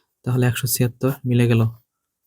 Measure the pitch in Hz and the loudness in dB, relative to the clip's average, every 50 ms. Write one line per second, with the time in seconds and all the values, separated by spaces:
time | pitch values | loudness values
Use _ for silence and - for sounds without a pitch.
0 | _ _ _ _ _ 123 123 127 123 123 117 - - 113 - - 127 120 - - | _ _ _ _ _ -2 0 0 0 0 0 -2 -4 -6 -2 -2 -2 -2 -2 -2
1 | - 131 135 - - 123 123 120 120 117 120 113 113 113 - - _ _ _ _ | -4 -4 -4 -4 -4 0 2 2 2 2 2 2 2 0 -2 -8 _ _ _ _
2 | _ _ _ _ _ | _ _ _ _ _